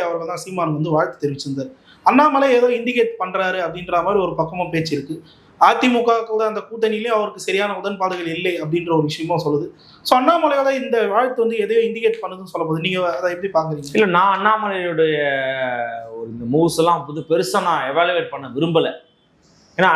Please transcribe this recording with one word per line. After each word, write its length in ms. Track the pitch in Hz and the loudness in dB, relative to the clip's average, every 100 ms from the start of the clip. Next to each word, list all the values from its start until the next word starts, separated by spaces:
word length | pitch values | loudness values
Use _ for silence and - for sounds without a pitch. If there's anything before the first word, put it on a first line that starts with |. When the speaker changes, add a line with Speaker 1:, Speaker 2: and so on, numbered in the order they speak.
| 175 | -2
Speaker 1:
அவர்கள் 260 | 170 165 | -4 -6
தான் 100 | 175 | -8
சீமான் 340 | 185 185 165 151 | -8 -4 -2 0
வந்து 160 | 160 156 | 0 2
வாழ்த்து 260 | 175 - | 0 -2
தெரிவிச்சிருந்தார். 460 | 147 135 139 135 131 - _ - - | -6 -4 -8 -6 -8 -12 _ -2 2
அண்ணாமலை 420 | 254 302 269 277 240 | 6 6 4 4 4
ஏதோ 80 | 247 226 | 4 2
இண்டிகேட் 340 | 233 240 226 - | 0 0 0 0
பண்றாரு 400 | 185 190 185 185 170 | -4 -2 -2 -2 -4
அப்படின்ற 340 | 180 180 175 175 | -6 -2 0 2
மாதிரி 160 | 202 175 | 2 0
ஒரு 80 | 160 | -2
பக்கமும் 320 | 160 180 170 165 | -4 -4 -4 -2
பேச்சு 180 | 160 143 | -2 -4
இருக்கு. 200 | 139 156 - - _ - | -6 -12 -14 -20 _ 2
அதிமுக 540 | 175 233 254 240 233 226 220 | 4 4 4 2 2 0 0
கூட 120 | 214 220 | -2 0
அந்த 140 | 202 - | -2 -8
கூட்டணியிலேயும் 480 | 226 220 214 233 220 | -4 -2 -2 0 0
அவருக்கு 280 | 202 190 - | -2 -6 -4
சரியான 300 | 190 202 185 | 0 0 -2
உடன்பாடுகள் 520 | 196 196 185 180 170 | -6 -2 -4 -2 -6
இல்லை 200 | 165 180 170 | -4 -2 -2
அப்படின்ற 300 | 156 170 165 156 | -2 -2 0 0
ஒரு 80 | 147 | 0
விஷயமும் 340 | 151 165 165 151 | -2 -2 -2 0
சொல்லுது. 220 | 143 160 - - - - | -2 -4 -12 -20 -10 2
So 60 | 254 | 4
அண்ணாமலையோட 540 | 269 339 311 277 269 269 | 6 4 4 2 2 0
இந்த 160 | 233 226 208 | 0 0 2
வாழ்த்து 300 | 202 254 254 | 2 0 0
வந்து 140 | 226 220 202 | -2 0 0
எதையோ 160 | 226 220 | 2 2
இண்டிகேட் 320 | 226 226 - | 0 -2 -2
பண்ணுதுன்னு 300 | 190 185 190 | -8 -12 -10
சொல்ல 120 | 170 160 | -6 -2
போகுது. 180 | 160 185 | -2 -2
நீங்க 140 | 185 175 175 | 0 -2 0
அதை 120 | 180 175 | -2 -4
எப்படி 140 | 196 165 | -2 -2
பாக்குறீங்க? 360 | 156 147 - 208 | -2 -6 -2 2
Speaker 2:
இல்ல, 100 | 208 175 | 4 4
நான் 180 | 196 190 | 4 2
அண்ணாமலையுடைய 840 | 208 220 208 190 180 160 160 151 143 135 131 135 127 120 117 117 113 113 | 2 2 0 -4 -4 0 2 2 0 0 -2 -2 -4 -4 -6 -8 -12 -12
ஒரு 120 | 113 | -12
இந்த 120 | 117 117 | -10 -2
மூவ்ஸ் 260 | 147 165 165 | 2 2 4
எல்லாம் 200 | 165 165 139 | 2 2 -2
புது 140 | 151 156 | -10 0
பெருசா 320 | 170 180 202 180 | 0 2 0 0
நான் 180 | 156 131 | 0 0
எவாலுவேட் 420 | 147 175 175 156 | 0 2 0 -4
பண்ண 160 | 139 131 123 | -8 -8 -4
விரும்பல. 340 | 170 160 131 - _ _ _ _ _ _ _ - | 2 2 2 -4 _ _ _ _ _ _ _ 2
ஏன்னா 120 | 185 | 2